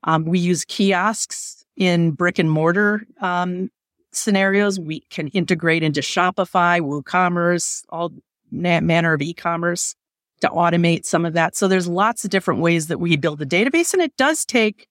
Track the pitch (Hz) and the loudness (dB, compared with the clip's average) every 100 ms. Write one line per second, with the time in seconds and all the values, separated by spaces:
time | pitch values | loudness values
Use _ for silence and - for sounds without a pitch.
0 | - 160 160 180 175 170 - - 196 185 | 2 0 2 0 2 0 -2 0 2 2
1 | 196 214 - - - - _ - 185 175 | 0 -2 -8 -10 -14 -16 _ -2 2 4
2 | 165 147 175 - 160 156 160 175 208 208 | 2 2 0 2 2 2 2 2 2 0
3 | 220 _ 190 180 180 180 185 _ _ _ | -6 _ -4 -2 -2 -4 -6 _ _ _
4 | _ - - 196 196 196 208 190 160 160 | _ -6 0 2 4 2 2 0 -6 -10
5 | _ - 143 196 165 170 165 165 160 147 | _ -8 -4 -2 0 0 2 2 2 0
6 | 135 - 180 - 180 190 175 175 151 147 | -2 0 0 0 -2 2 2 2 0 -6
7 | 135 180 180 175 175 175 - - - 165 | -2 0 2 2 0 0 -2 -8 -10 -8
8 | 170 - _ _ _ - 175 170 160 165 | -8 -10 _ _ _ -6 0 0 2 2
9 | 165 156 143 170 175 170 170 175 - - | 2 0 -2 -6 -6 -4 -4 -4 -6 -10
10 | _ _ _ _ - - 170 170 170 165 | _ _ _ _ -4 0 2 4 2 0
11 | - 170 170 165 165 - 196 190 175 175 | 0 -2 0 0 -2 0 0 2 0 0
12 | 208 233 202 190 185 - 165 170 156 165 | 0 -2 -4 -4 -2 0 2 0 -2 -4
13 | 175 160 156 151 147 175 233 330 339 381 | 0 2 0 -4 -2 0 2 0 0 0
14 | 330 - 269 311 - 240 220 214 _ | -2 0 0 0 -2 0 0 -2 _